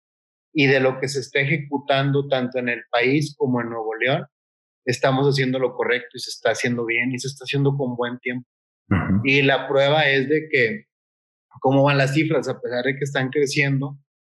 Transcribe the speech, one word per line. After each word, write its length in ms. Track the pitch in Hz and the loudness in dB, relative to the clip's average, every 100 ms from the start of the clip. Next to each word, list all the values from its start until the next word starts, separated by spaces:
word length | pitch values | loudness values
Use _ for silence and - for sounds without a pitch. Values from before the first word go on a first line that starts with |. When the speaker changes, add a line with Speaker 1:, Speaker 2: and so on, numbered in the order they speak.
| _ _ _ _ _ | _ _ _ _ _
Speaker 1:
y 140 | 160 139 | 0 4
de 140 | 135 | 4
lo 180 | 131 131 | 2 0
que 80 | 131 | -4
se 120 | 139 | -6
está 200 | 120 143 | -4 -2
ejecutando 840 | 139 165 143 139 - 135 143 139 139 | -2 -2 -4 -6 -2 0 2 0 0
tanto 300 | 131 123 127 | -2 -2 -4
en 100 | 123 | -4
el 140 | 117 - | -6 -4
país 440 | 120 123 147 147 - | 0 2 2 -2 -2
como 220 | 139 123 | -2 0
en 100 | 113 | -2
Nuevo 240 | 117 110 | -6 -6
León, 320 | 110 120 151 190 _ _ _ _ _ | -2 0 -2 -4 _ _ _ _ _
estamos 420 | - 131 143 135 143 | -4 0 2 2 2
haciendo 300 | 139 131 131 | 2 0 0
lo 160 | 127 | -2
correcto 340 | 123 110 123 120 | -2 -2 -2 -4
y 40 | 127 | -14
se 100 | - | -14
está 200 | - 120 | -4 -2
haciendo 340 | 110 127 120 | 0 -2 -2
bien 280 | 117 117 123 | -2 -2 -2
y 60 | 123 | -4
se 100 | 131 | -6
está 160 | - | -10
haciendo 320 | 123 139 139 143 | -6 0 0 0
con 180 | 131 123 | -2 -4
buen 220 | 120 123 | -6 -6
tiempo. 300 | 127 123 123 _ _ _ _ | -6 -8 -10 _ _ _ _
Speaker 2:
Ujú. 300 | 95 - 95 | -2 2 0
Speaker 1:
Y 180 | 123 139 | 2 2
la 260 | 139 135 - | 4 2 2
prueba 400 | 135 139 151 147 | 2 4 4 2
es 200 | 139 131 | 2 2
de 200 | 151 - | -2 0
que, 360 | 139 117 107 - _ _ _ _ _ _ - | 0 0 -2 -12 _ _ _ _ _ _ -4
cómo 220 | 131 135 | 2 4
van 140 | 139 139 | 4 4
las 160 | 135 | 2
cifras, 340 | 139 156 151 127 | 2 2 0 -2
a 120 | 123 | -6
pesar 240 | 117 123 | -6 -4
de 100 | 127 139 | -4 -4
que 80 | |
están 240 | 143 143 127 | -4 -2 -2
creciendo, 680 | 147 139 143 139 135 139 143 _ _ _ | 0 0 2 0 0 -2 -8 _ _ _